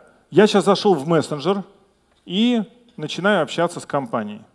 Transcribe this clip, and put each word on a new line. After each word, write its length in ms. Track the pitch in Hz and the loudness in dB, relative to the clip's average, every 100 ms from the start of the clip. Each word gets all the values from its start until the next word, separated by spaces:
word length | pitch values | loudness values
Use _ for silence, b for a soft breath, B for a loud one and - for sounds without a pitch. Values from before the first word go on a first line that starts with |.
| _ _ _ | _ _ _
я 160 | 147 208 | 4 4
щас 180 | 208 | 4
зашел 300 | 180 190 208 | 2 2 2
в 120 | 165 143 | 0 2
мессенджер 580 | 160 - 151 143 196 180 _ _ _ _ _ | 0 0 -4 -2 -4 -6 _ _ _ _ _
и 380 | - 180 233 240 190 _ _ - | -8 -2 0 0 -4 _ _ -12
начинаю 460 | 151 - 190 202 | -10 -2 0 2
общаться 380 | 147 - 170 151 | 0 -2 -2 -4
с 60 | - | -6
компанией. 540 | 143 127 120 104 104 - | -6 -4 -6 -6 -10 -18